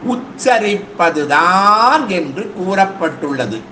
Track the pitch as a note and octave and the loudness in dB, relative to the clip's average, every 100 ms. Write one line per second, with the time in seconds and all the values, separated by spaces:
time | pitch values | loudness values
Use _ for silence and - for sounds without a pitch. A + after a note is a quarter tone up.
0 | A#3+ A#3+ - - C4 A#3 G#3 G3+ - - | -4 -6 -6 -4 2 2 2 -4 -6 -2
1 | E3 D3+ D3 C#3+ E3+ F#3 G3+ G#3+ A#3+ D4+ | 0 0 2 2 4 4 4 4 4 2
2 | A#3+ F#3 D3 C#3 G#3+ - F#3 G3 F#3+ - | 0 -4 -4 -8 -10 -6 -2 0 0 0
3 | E3 C#3+ D3 C#3 A2+ A2 G2+ | -4 -4 -6 -4 -4 -6 -10